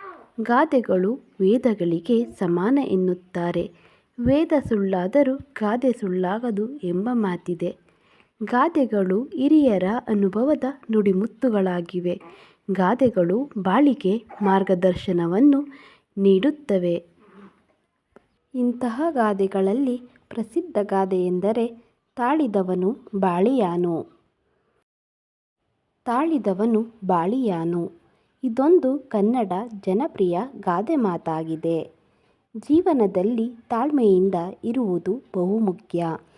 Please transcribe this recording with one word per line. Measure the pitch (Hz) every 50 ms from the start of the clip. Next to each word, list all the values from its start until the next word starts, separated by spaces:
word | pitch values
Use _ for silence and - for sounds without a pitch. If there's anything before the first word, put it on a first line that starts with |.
| - 381 359 - - _ _ -
"ಗಾದೆಗಳು | 220 226 240 254 311 320 - 262 220 - 190 185 180 196 247
ವೇದಗಳಿಗೆ | 285 - _ _ - 196 190 220 254 247 254 214 196 175 170 170 165 170 - 240 226 240 233
ಸಮಾನ | - - 202 170 170 175 180 214 269 285 262
ಎನ್ನುತ್ತಾರೆ. | - 190 185 185 180 180 180 - _ - 175 170 175 175 170 175 208 - _ _ _ _ _ _ _ _ -
ವೇದ | 240 240 269 294 330 330 320 285 - -
ಸುಳ್ಳಾದರೂ | 233 208 196 190 190 180 175 190 220 285 285 262 262 277
ಗಾದೆ | - - - - 214 208 214 247 262 262
ಸುಳ್ಳಾಗದು" | 226 - 220 190 180 185 180 180 196 226 247 240 214 196 214 240 277 294
ಎಂಬ | - 175 175 180 202 240
ಮಾತಿದೆ. | 254 233 214 190 175 170 - - 180 175 175 175 - - _ _ _ _ _ _ _ _ _ _ _ - 220
ಗಾದೆಗಳು | 208 240 247 269 339 339 320 269 214 220 208 190 185 185 208 262
ಹಿರಿಯರ | 294 - 294 262 285 311 311 285 262 208 185 185 185 214 247 - -
ಅನುಭವದ | 220 208 196 190 190 208 247 285 302 - - 254 277 - - -
ನುಡಿಮುತ್ತುಗಳಾಗಿವೆ. | 220 214 208 202 185 185 208 226 - _ - 254 214 202 190 185 180 175 170 170 - 180 170 175 175 196 - - - - - - _ _ _ -
ಗಾದೆಗಳು | 190 185 185 180 226 247 277 240 208 190 175 170 180 233 277 285 - 214
ಬಾಳಿಗೆ | 180 190 180 247 294 285 240 - - 185 196 233 - - - -
ಮಾರ್ಗದರ್ಶನವನ್ನು | 208 196 190 196 190 190 190 180 185 185 175 - - - 180 175 170 165 175 202 269 294 277 269 285 285 - - - - - _ _ _ - 202
ನೀಡುತ್ತವೆ. | 196 196 196 190 196 285 302 294 - - 202 190 180 175 170 170 170 _ _ _ _ _ - 196 202 196 _ _ _ _ _ _ _ _ _ _ _ _ _ - _ _ _ _ _ _ -
ಇಂತಹ | 254 247 247 240 240 247 240 226 240 311 339
ಗಾದೆಗಳಲ್ಲಿ | 320 262 226 214 202 196 196 190 - 190 190 190 202 262 285 254 247 247 240 - _ _ _ -
ಪ್ರಸಿದ್ಧ | - 233 220 220 - 349 359 349 269 208
ಗಾದೆ | 202 208 202 196 190 185 190 185 180
ಎಂದರೆ | 180 180 180 180 202 226 240 226 240 233 - _ _ _ _ _ _ _
"ತಾಳಿದವನು | - 240 247 294 320 302 240 196 202 185 185 185 180 180 190 262 - - - -
ಬಾಳಿಯಾನು." | 196 190 185 175 175 190 233 277 262 208 175 170 175 175 175 165 156 - - _ _ _ _ _ _ _ _ _ _ _ _ _ _ _ _ _ _ _ _ _ _ _ _ _ _ _ _ _ _ _ _ _ _ _ _ _ _ -
"ತಾಳಿದವನು | - 233 254 302 330 320 269 202 208 190 180 208 233 226 214 233 226 - - 196
ಬಾಳಿಯಾನು." | 185 185 170 165 185 233 269 262 220 180 165 165 170 170 175 170 - - - _ _ _ _ _ _ _ _ -
ಇದೊಂದು | 254 226 254 262 311 359 359 262 262 269 285
ಕನ್ನಡ | 269 - - 214 196 214 247 262 226 190 180 185 226 247 226 196 -
ಜನಪ್ರಿಯ | 196 185 208 277 330 - - 196 180 175 175 226 269 - -
ಗಾದೆ | - 190 175 175 208 269 330
ಮಾತಾಗಿದೆ. | 294 233 196 175 165 - 170 160 160 165 160 160 160 160 165 165 160 156 - _ _ _ _ _ _ _ _ _ _ _ _ - 220
ಜೀವನದಲ್ಲಿ | - - 285 330 359 381 320 262 214 196 185 185 180 214 247 226 226 240 240 - - -
ತಾಳ್ಮೆಯಿಂದ | 240 226 240 302 294 277 233 208 190 180 185 196 190 175 170 185 202 - -
ಇರುವುದು | 220 233 269 247 202 180 170 170 180 202 262 - _ -
ಬಹುಮುಖ್ಯ. | 190 175 185 202 226 226 196 175 180 - _ - 170 170 165 160 - - _ _